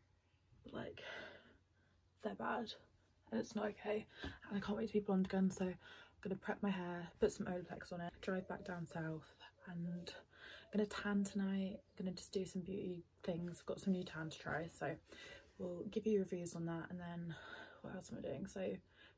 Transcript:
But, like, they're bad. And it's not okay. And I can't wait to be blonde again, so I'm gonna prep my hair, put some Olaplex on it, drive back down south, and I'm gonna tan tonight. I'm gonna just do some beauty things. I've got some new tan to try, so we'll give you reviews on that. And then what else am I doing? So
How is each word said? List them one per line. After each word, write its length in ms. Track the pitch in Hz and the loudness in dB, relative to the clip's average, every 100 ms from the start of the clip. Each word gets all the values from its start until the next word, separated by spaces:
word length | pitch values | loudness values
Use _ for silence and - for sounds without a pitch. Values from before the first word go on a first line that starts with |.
| _ _ _ _ _ - | _ _ _ _ _ -18
But, 100 | - | -10
like, 300 | - - - - - - - - - _ _ _ _ _ _ | -6 -6 -8 -8 -8 -10 -14 -18 -20 _ _ _ _ _ _
they're 140 | 214 | -4
bad. 400 | 196 220 226 220 - - _ _ _ - | 0 0 0 -2 -6 -12 _ _ _ -2
And 100 | 226 | 0
it's 140 | - | 2
not 120 | 214 208 | 2 0
okay. 400 | 202 208 214 - - | 0 0 0 0 -8
And 340 | - - - 202 | -10 -8 -2 0
I 40 | |
can't 160 | 196 214 | 2 0
wait 120 | 220 | 4
to 60 | |
be 60 | 214 | 4
blonde 260 | 202 190 190 | 6 6 6
again, 240 | 190 190 | 6 6
so 160 | - 185 | 6 0
I'm 120 | 180 - - - - | 0 -8 -18 -18 -8
gonna 160 | 196 190 | -2 -2
prep 260 | - - | 0 2
my 60 | 202 | 2
hair, 420 | 190 175 175 175 - | 2 0 -4 -6 4
put 120 | 214 | 4
some 140 | - 196 | 4 0
Olaplex 460 | 180 165 180 - | -2 -2 -8 -6
on 100 | 175 | -4
it, 100 | 170 - | -4 -4
drive 260 | - 185 185 | 0 0 0
back 160 | 190 | -4
down 200 | - 175 | -4 -4
south, 500 | 165 165 160 160 - - - - - | -4 -2 -2 -2 -8 -18 -20 -18 -8
and 460 | 175 175 175 175 | -4 -2 -2 -6
I'm 600 | - - - - - - | -12 -16 -18 -16 -16 -2
gonna 140 | 208 208 | 2 2
tan 380 | - 208 202 | 2 4 4
tonight. 560 | 196 202 190 196 190 214 | 4 4 4 4 2 -2
I'm 240 | - - | -10 -4
gonna 100 | 185 | -2
just 180 | 175 - | -2 -2
do 120 | 196 | 0
some 160 | 175 190 | 0 0
beauty 420 | 170 196 180 175 - _ | -2 -2 -2 -4 -8 _
things. 380 | - 170 175 165 | -2 0 0 -4
I've 60 | - | -4
got 140 | - | 0
some 140 | 196 | 4
new 100 | 185 | 4
tan 240 | 175 156 160 | 2 -2 -4
to 100 | - | -4
try, 300 | 160 147 165 | -2 0 -2
so 300 | - 151 151 - - - - - - | -2 -2 -2 -8 -16 -14 -14 -18 -6
we'll 280 | 180 175 | -4 -2
give 220 | 208 214 214 | -2 2 4
you 120 | 208 | 6
reviews 360 | 185 180 170 | 4 0 -2
on 120 | 170 165 | -2 -2
that. 240 | 165 - | -2 -4
And 100 | 180 | -6
then 340 | 175 170 170 160 - - - - | -6 -6 -6 -8 -10 -12 -12 -12
what 140 | - | -8
else 180 | 190 - | -8 -6
am 60 | - | -4
I 40 | |
doing? 240 | - - 190 | -2 -2 -4
So 300 | 196 190 190 - - - | -2 -2 -2 -8 -20 -20